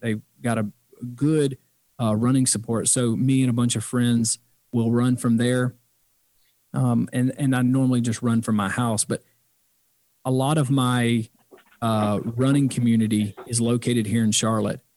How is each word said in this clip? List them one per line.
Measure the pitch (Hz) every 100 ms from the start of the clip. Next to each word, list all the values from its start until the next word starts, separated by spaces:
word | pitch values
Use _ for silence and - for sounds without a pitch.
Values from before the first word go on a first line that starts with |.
they've | 117 107 - _
got | 120 113
a | 110 - _ - 123 120
good, | 147 156 139 127 _ _ _ -
uh, | 113
running | 107 120 135 127
support. | 107 117 113 95
So | 135 120 113
me | 131 131
and | 127
a |
bunch | 120 120
of | 113
friends | - 123 120 117 113 - _ _ _
will | 120 113
run | 120 127 127
from | 120 117
there. | 123 127 123 - _ _ _ _ _ _ _ _ _
Um, | 131 127 117 -
and, | 123 127 -
and | 135 127
I |
normally | 123 131 127 123
just | 117 104
run | 120 113
from | 113 107
my | 95
house, | 127 120 104
but | - - _ _ _ _ _ _ _ _ _ _
a | 131
lot | 131 135 160
of | 131
my, | 135 123 123 117 117 110 _ _ - _ _
uh, | 117 107 104 101
running | 120 117 131 143 131
community | - 120 113 107 107 104 - -
is | 120
located | 117 120 123 120 104
here | 117
in | 110
Charlotte. | - 113 110 101 - _